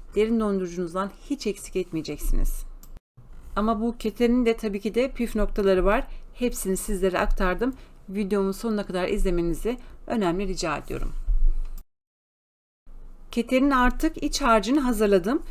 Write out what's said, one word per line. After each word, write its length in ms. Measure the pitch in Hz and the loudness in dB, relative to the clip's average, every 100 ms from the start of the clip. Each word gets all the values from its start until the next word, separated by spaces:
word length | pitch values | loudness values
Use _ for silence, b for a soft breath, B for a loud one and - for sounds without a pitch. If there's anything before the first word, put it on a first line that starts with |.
| b 202 | b 0
Derin 240 | 220 233 | 2 2
dondurucunuzdan 720 | 214 196 180 175 175 185 196 - - | 0 0 -2 -4 -6 -4 -6 -8 -8
hiç 180 | 277 214 | -6 -4
eksik 280 | 190 - 185 | -6 -6 -6
etmeyeceksiniz. 880 | 180 160 151 151 - - - - - - - - _ - - - - - | -4 -6 -6 -4 2 4 2 0 -6 -14 -18 -20 _ -20 -20 -18 -8 -2
Ama 260 | 220 214 | 0 0
bu 160 | 233 233 | -2 -4
ketenin 480 | - - 240 247 226 | -4 0 2 4 2
de 120 | 226 | 0
tabii 220 | 220 196 | -2 -4
ki 160 | 208 220 | -2 0
de 160 | 262 | -2
püf 240 | 254 233 220 | -2 -2 0
noktaları 500 | 202 - 196 185 185 | 0 2 4 4 4
var. 220 | 226 - b b | 2 0 b b
Hepsini 440 | - 247 240 190 185 | -4 -4 -2 -2 -2
sizlere 420 | - 196 185 185 | -2 0 0 2
aktardım. 540 | 202 - 185 180 240 262 B B - | 2 2 2 0 -2 -4 B B -8
Videomun 420 | 190 196 202 196 | -4 -2 0 0
sonuna 340 | 196 233 214 196 | -2 -4 -4 -4
kadar 220 | 180 180 | -4 0
izlemenizi 680 | 208 190 175 170 165 214 247 B B - | 2 2 2 0 -2 -2 -4 B B -4
önemli 400 | 233 180 175 196 | 0 0 0 -2
rica 300 | 165 170 143 | -2 -4 -4
ediyorum. 360 | - 135 - - - - - - - - - _ _ _ _ _ _ _ _ _ - - - - - | -6 -4 -4 -2 2 6 6 6 0 -6 -14 _ _ _ _ _ _ _ _ _ -20 -18 -16 -18 -8
Ketenin 400 | 240 233 254 277 | -4 0 2 4
artık 520 | 262 247 247 320 - | 4 4 4 0 -2
iç 180 | 294 - | -4 0
harcını 380 | 277 220 196 294 | 4 4 4 2
hazırladım. 640 | 254 208 214 196 175 302 - | 2 2 4 4 2 -2 -4